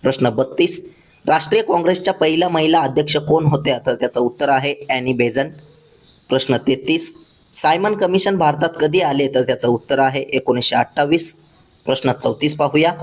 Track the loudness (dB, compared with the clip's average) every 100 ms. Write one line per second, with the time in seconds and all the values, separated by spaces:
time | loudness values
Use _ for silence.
0 | -2 0 0 0 -4 0 0 0 -8 -20
1 | _ _ 0 0 2 0 2 0 2 0
2 | -2 0 0 2 0 0 2 2 2 0
3 | 0 -2 2 2 2 0 0 -2 -2 -2
4 | -2 0 -2 -2 0 0 0 -6 -4 -4
5 | -2 0 0 0 -4 -6 -20 -20 _ _
6 | _ _ _ -4 0 -2 0 -2 0 -2
7 | -2 -8 -20 _ _ -2 2 2 0 0
8 | 0 0 0 2 0 2 -2 -2 0 2
9 | 2 0 0 0 0 0 0 0 0 2
10 | 2 0 -4 -4 0 0 2 0 -2 -2
11 | 0 0 -2 -10 _ _ _ _ -4 -2
12 | -2 0 -2 0 -2 0 0 2 2 0